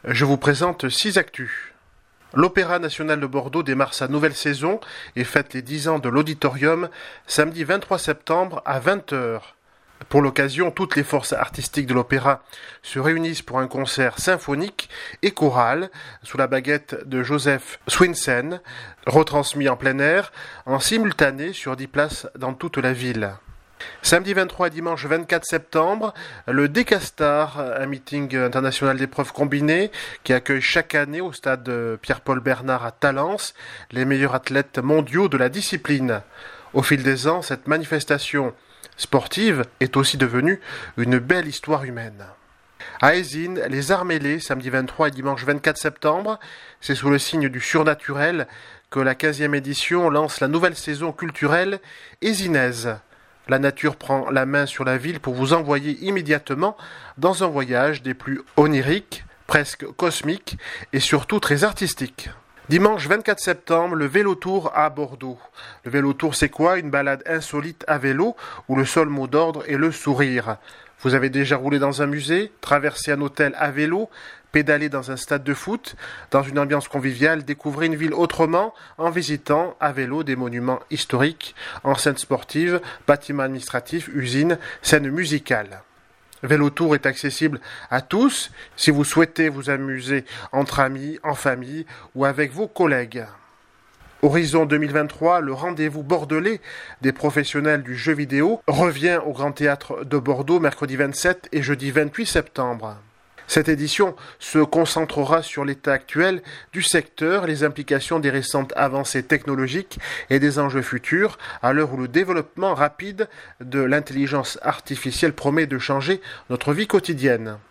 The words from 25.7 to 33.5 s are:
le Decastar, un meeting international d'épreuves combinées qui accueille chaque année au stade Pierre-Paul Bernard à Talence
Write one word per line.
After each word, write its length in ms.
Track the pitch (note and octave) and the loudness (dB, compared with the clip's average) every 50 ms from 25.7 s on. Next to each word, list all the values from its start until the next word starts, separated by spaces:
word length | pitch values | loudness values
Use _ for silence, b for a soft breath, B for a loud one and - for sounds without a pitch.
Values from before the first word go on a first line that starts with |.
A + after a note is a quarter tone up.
| - D#3+ D#3+ F3+ G3+ A3 A3 G#3+ B B B B B B B | 0 2 2 2 2 0 -2 -6 B B B B B B B
le 220 | - B2 C3+ C#3+ C#3+ | 0 2 2 2 4
Decastar, 880 | D3 A#3 B3 - A3+ F#3+ - - _ - D3+ D3 D3 D3+ D3+ D3 C#3 D3 | 2 0 2 4 2 0 0 -6 _ 0 0 2 2 2 0 -2 -4 -8
un 280 | C#3 B2+ A#2 C3+ C3+ | -6 -4 -4 -4 -4
meeting 500 | C#3 C#3 C3 - - C#3+ C#3+ C#3+ C3 C3+ | -4 -6 -8 -8 -6 -4 -4 -4 -2 0
international 640 | C3 B2+ B2 B2 C3 C3 C3 C3 - C#3 C3+ C3 C3 | 0 0 0 0 0 0 0 0 2 2 0 2 0
d'épreuves 340 | C3+ C3 - - C#3 - | -2 -4 -2 -4 -4 -4
combinées 580 | - - D3 C#3 C#3 C#3+ D3 D3+ D#3+ F3 G3+ G#3+ B B B B B B _ | -2 -2 0 0 2 0 2 2 2 2 0 -2 B B B B B B _
qui 100 | - C3 | 2 2
accueille 260 | B2+ - - C#3 C3+ | 2 4 0 0 0
chaque 340 | B2+ - - F3 E3 - - | 2 2 2 2 0 2 0
année 280 | D3 C#3+ C#3+ D3 E3+ | 0 0 0 -4 -6
au 100 | F#3 F3+ | -6 -8
stade 640 | C3+ - - C#3 C3 B2+ A#2+ B2+ B2 A#2+ A#2 A#2 A2+ G#2+ | -8 -4 -2 -2 -2 -2 -2 -4 -4 -2 -2 -4 -6 -6
Pierre-Paul 380 | - - C3+ - _ - C3 B2+ | -4 -4 -4 -2 _ -2 -2 0
Bernard 440 | A#2 C3+ B2+ B2 B2 C3 C3 B2 A#2+ | 2 0 0 0 0 -2 -2 -2 -2
à 60 | A#2 | -8
Talence 640 | - _ - C#3+ C3+ C3+ D3 F3 G3+ G3+ - - | -4 _ 0 2 2 2 -2 -2 -2 -4 -6 -10